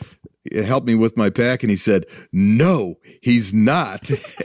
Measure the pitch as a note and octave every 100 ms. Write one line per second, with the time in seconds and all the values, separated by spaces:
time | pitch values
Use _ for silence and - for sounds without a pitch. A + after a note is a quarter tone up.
0 | - _ - _ - - G#2 C3 B2 A2+
1 | A2+ A#2+ G#2 G#2+ B2 B2+ A2+ G2 - -
2 | - - - F#2 G2+ A2+ E3 E3 F#2+ E2+
3 | _ - B2 A#2+ G2+ G#2+ A2 E3 B2 G2
4 | - A#2+ - -